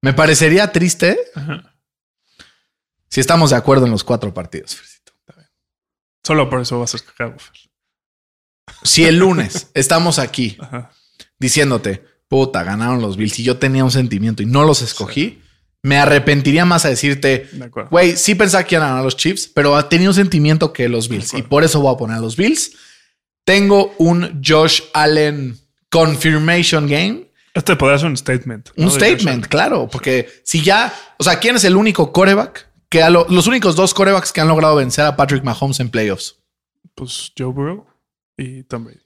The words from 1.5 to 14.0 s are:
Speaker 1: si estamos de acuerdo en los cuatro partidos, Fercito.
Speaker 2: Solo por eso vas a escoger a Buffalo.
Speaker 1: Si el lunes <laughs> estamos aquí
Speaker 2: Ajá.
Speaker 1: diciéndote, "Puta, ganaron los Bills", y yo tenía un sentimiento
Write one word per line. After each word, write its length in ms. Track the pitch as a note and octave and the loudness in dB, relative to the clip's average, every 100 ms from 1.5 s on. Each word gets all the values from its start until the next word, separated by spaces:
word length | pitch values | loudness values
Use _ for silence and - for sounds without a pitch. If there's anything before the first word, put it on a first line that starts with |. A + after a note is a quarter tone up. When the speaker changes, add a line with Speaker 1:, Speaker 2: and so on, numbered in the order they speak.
| D3 _ _ _ _ _ _ _ _ - _ _ _ _ _ _ | -12 _ _ _ _ _ _ _ _ -20 _ _ _ _ _ _
Speaker 1:
si 100 | - | -4
estamos 300 | C3 E3 D3+ | 0 2 4
de 40 | B2+ | 2
acuerdo 300 | B2+ C3+ B2 | 4 4 4
en 60 | |
los 120 | G#2+ | 0
cuatro 300 | - A#2 G#2+ | -2 -4 -4
partidos, 420 | F#2 E2+ D#2+ - - | -10 -12 -14 -14 -18
Fercito. 380 | - _ _ _ _ _ _ _ _ _ _ _ _ _ | -20 _ _ _ _ _ _ _ _ _ _ _ _ _
Speaker 2:
Solo 260 | - D#3 B2+ | -2 -2 0
por 120 | B2+ | -4
eso 180 | A#2+ A#2+ | -4 -6
vas 140 | A#2 | -6
a 40 | A2 | -10
escoger 300 | _ _ A#2+ | _ _ -12
a 20 | |
Buffalo. 300 | - - _ _ _ _ _ _ _ _ _ _ _ - - | -12 -20 _ _ _ _ _ _ _ _ _ _ _ -20 -10
Speaker 1:
Si 200 | - - E3 | -2 2 4
el 120 | E3 | 4
lunes 500 | F#3+ E3+ A2 F3 - | 4 2 -4 -8 -8
<laughs> 20 | |
estamos 460 | D#3 B2+ E3 F3 D3+ | -4 0 0 0 -2
aquí 380 | C3 - A#2+ F#2+ | -4 -4 -6 -6
Speaker 2:
Ajá. 320 | - B2 A#2+ _ _ _ - _ | -16 -16 -16 _ _ _ -20 _
Speaker 1:
diciéndote, 640 | B2+ D3+ C#3+ A#2+ G#2 F#2+ _ _ _ | -4 0 0 -2 -4 -8 _ _ _
"Puta, 360 | C3+ C3 F#2+ | -2 0 -2
ganaron 380 | F2 G2+ A#2 B2+ | -6 -6 -4 -4
los 160 | A2 F#2+ | -4 -4
Bills", 200 | G#2+ - | -6 -4
y 40 | |
yo 140 | A#2 B2 | -4 -2
tenía 260 | C3+ C3+ | -2 0
un 80 | C3 | 0
sentimiento 500 | B2+ | 0